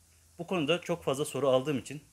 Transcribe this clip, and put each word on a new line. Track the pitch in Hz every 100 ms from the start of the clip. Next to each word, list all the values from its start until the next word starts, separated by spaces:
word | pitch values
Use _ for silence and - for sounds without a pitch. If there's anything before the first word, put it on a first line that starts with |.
| _ _ _ -
Bu | 170
konuda | 185 143 170
çok | - 170
fazla | - 135 147
soru | 135 135
aldığım | 127 135 135
için | - 143 -